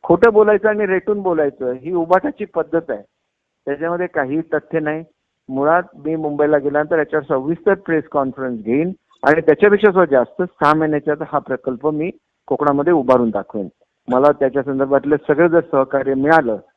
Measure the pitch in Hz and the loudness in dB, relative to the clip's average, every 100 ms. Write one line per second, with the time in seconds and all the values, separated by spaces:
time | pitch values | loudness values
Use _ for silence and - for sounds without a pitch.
0 | - 247 233 214 208 208 214 208 202 190 | 0 4 6 6 4 2 0 -2 -2 -2
1 | 185 208 185 165 143 139 127 127 139 180 | -2 -2 -2 0 -2 -2 -8 -6 -6 -4
2 | 165 185 294 - 208 170 156 165 160 107 | 2 0 0 -8 -8 -6 -4 -4 -4 -10
3 | 101 _ _ _ _ _ - 143 165 175 | -10 _ _ _ _ _ -10 -6 -6 -6
4 | 180 156 131 156 160 151 _ 165 151 156 | -4 -4 -4 -4 -4 -6 _ -4 -4 -6
5 | 165 _ _ _ - 131 143 175 185 - | -12 _ _ _ -10 -2 0 0 -2 -10
6 | 147 160 156 147 147 151 139 147 151 170 | -6 -4 -4 -2 0 2 0 -2 0 -2
7 | 147 156 135 139 139 170 - 190 - 160 | -2 -4 -2 -4 -2 -2 0 -2 -2 -4
8 | - 147 135 123 131 117 104 131 170 185 | -2 -4 -4 -6 -8 -6 -2 -2 -2 -6
9 | _ _ 139 156 156 147 202 202 214 185 | _ _ 2 2 2 4 4 4 4 4
10 | 170 135 120 - 180 _ 147 156 156 151 | 4 2 0 -4 -8 _ 2 2 0 -2
11 | 151 147 151 147 - 127 - 123 151 151 | -2 -6 -4 -6 -4 -6 -6 -4 -4 -2
12 | 170 - _ _ - 131 147 143 151 170 | -6 -8 _ _ -6 -2 0 0 2 0
13 | 127 127 117 101 - 107 90 _ _ _ | 4 2 2 -2 -8 -10 -10 _ _ _
14 | - 127 143 147 135 135 135 135 139 139 | -4 2 2 2 0 -2 -4 -4 0 0
15 | 143 147 - 143 170 170 165 143 131 139 | 0 -2 0 2 4 2 0 -2 0 -2
16 | 131 135 143 165 123 104 _ | -2 -2 2 2 2 -6 _